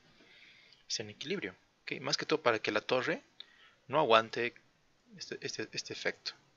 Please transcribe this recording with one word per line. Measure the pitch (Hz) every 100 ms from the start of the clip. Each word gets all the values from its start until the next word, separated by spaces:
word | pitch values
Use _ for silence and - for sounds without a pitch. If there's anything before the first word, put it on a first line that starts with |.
| - - - - - - - - -
esté | -
en | 104
equilibrio, | 104 143 190 98 - _ _
¿ok? | - -
Más | 135 -
que |
todo | - 156
para | 123 110
que | -
la | 104
torre | - 127 143 254 - - - - - _ -
no | 139
aguante | 139 110 113 120 117 - _ _ _ _ _ 220
este, | - -
este, | 135 - -
este | 101 -
efecto. | 110 95 - - - _